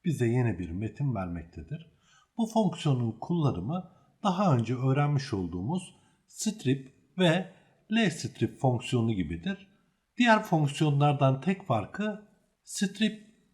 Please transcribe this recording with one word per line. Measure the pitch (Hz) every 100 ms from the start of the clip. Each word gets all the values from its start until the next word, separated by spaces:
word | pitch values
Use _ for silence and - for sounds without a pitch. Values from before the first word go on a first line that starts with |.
| 180
bize | 120 117
yeni | 123 120 90
bir | 85
metin | 90 107 - 143 110
vermektedir. | 90 85 82 - 76 151 - _ _ _ _ -
Bu | 226
fonksiyonun | 226 190 - 151 127 117 -
kullanımı | - 175 143 87 98 180 - _ _ _
daha | 208 175 196 127
önce | 110 123
öğrenmiş | 131 135 147 143 -
olduğumuz | 98 90 90 104 185 - - _ _ _
strip | - 220 - 127 135 - _ _ -
ve | 180 170 185 - _ _ _
L | 226 214
strip | - 120 - 113 -
fonksiyonu | 131 120 - 123 113
gibidir. | 101 78 85 85 196 - _ _ _ _ -
Diğer | 247 214
fonksiyonlardan | 220 160 147 - 156 139 147 135 135 135
tek | 185 185 -
farkı | 113 95 - 214 208 - _ _ _
strip | - - 196 - 214 - - _ _